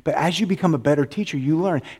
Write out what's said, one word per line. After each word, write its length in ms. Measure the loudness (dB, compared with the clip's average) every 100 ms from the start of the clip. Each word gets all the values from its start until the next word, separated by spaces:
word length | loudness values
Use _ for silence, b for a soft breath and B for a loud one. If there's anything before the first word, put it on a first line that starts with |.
But 100 | -2
as 240 | 0 0 0
you 80 | 0
become 280 | 0 2
a 40 | 2
better 280 | 2 2 2
teacher, 320 | -2 -4 -2
you 200 | 0 0
learn 220 | 0 -2 -4